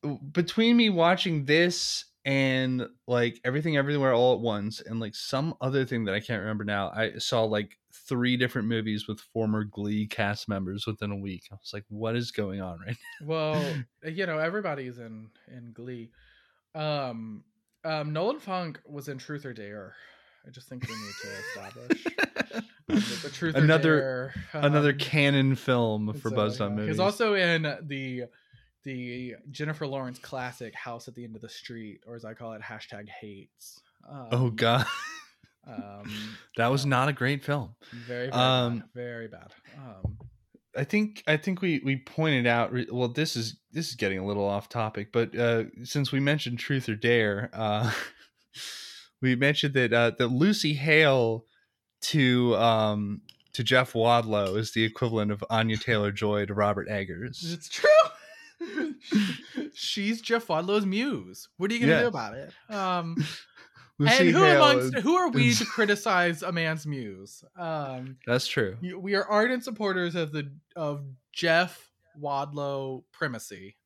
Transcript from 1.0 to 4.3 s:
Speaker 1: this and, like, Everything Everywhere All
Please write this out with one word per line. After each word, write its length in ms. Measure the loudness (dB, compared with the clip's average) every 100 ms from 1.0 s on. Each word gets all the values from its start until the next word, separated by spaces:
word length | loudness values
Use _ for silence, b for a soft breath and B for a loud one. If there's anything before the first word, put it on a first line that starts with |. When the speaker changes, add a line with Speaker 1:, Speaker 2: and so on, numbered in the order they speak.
| 4 4 2 0 4
Speaker 1:
this 600 | 4 4 2 -4 -4 -8 _
and, 640 | -2 2 2 2 0 -2 -4 _ -2
like, 340 | 2 2 0
Everything 320 | -2 0 0 2
Everywhere 380 | 2 2 4
All 220 | 6 6